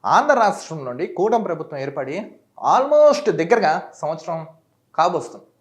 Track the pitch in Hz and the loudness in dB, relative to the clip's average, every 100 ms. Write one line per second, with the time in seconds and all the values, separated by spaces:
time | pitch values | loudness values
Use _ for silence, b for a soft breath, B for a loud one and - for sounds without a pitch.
0 | 98 165 294 277 208 196 - 160 131 123 | 2 2 4 2 2 0 -10 -10 -10 -8
1 | 196 - 202 233 190 156 156 143 135 139 | -8 -2 0 0 -2 -6 -8 -8 -8 -8
2 | 135 165 - - _ - 131 196 277 302 | -8 -8 -10 -18 _ -6 0 2 4 6
3 | 302 285 214 160 170 233 175 170 - - | 6 4 0 -2 2 2 2 -2 -6 -12
4 | 151 165 - 165 156 _ _ _ _ - | -10 -8 -8 -10 -10 _ _ _ _ 0
5 | 170 170 - - _ _ | 0 0 -6 -16 _ _